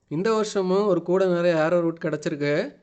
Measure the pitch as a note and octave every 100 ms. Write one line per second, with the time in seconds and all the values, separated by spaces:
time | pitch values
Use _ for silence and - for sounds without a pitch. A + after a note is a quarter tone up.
0 | - D3 G#3+ A3 G#3 G3+ F#3 F#3+ G#3 E3+
1 | E3+ F#3 F#3+ F3 F3 D#3+ D#3 F3 E3 E3
2 | E3 D3+ E3 D3 C#3+ D3+ C#4 -